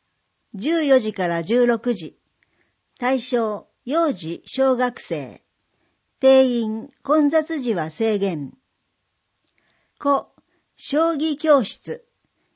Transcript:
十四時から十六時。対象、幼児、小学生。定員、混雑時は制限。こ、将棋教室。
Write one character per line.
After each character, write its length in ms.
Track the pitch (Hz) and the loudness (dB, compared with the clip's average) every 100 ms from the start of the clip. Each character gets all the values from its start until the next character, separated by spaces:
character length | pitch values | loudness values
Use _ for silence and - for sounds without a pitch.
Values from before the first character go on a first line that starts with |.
| _ _ _ _ _ 190 | _ _ _ _ _ -6
十 280 | 254 330 | -2 0
四 160 | 294 262 | 4 2
時 140 | 214 | 2
か 140 | 208 175 | -2 -2
ら 140 | 170 | -2
十 240 | 165 240 240 | 0 2 2
六 280 | 233 247 | 2 -2
時。 260 | 190 160 - _ _ _ _ _ _ _ _ | -4 -8 -16 _ _ _ _ _ _ _ _
対 200 | 247 262 | -2 -2
象、 500 | - 240 220 202 - _ 240 | -2 -2 -2 -6 -12 _ -4
幼 260 | 311 320 | 0 0
児、 300 | 185 156 165 - | -2 -8 -10 -6
小 300 | - 269 240 | 0 2 2
学 240 | 247 247 | -2 -4
生。 420 | - 156 127 - _ _ _ _ _ _ _ _ | -8 -8 -8 -16 _ _ _ _ _ _ _ _
定 260 | 269 262 262 | 4 6 4
員、 460 | 240 214 220 190 _ | 0 -2 -6 -12 _
混 280 | - 302 294 | 0 2 4
雑 320 | 311 311 320 | 2 0 -4
時 140 | 240 185 | -2 -2
は 140 | 156 | -4
制 300 | - 220 208 | -2 -2 0
限。 380 | 196 160 139 - _ _ _ _ _ _ _ _ _ _ _ _ _ - | -2 -4 -8 -14 _ _ _ _ _ _ _ _ _ _ _ _ _ -6
こ、 360 | 285 277 - _ _ _ _ - | -2 -2 -4 _ _ _ _ -16
将 380 | - 294 330 | -4 0 0
棋 240 | 302 320 302 | 0 -2 0
教 260 | 311 277 | 4 4
室。 420 | 214 - - - _ _ _ _ _ | 2 -6 -10 -12 _ _ _ _ _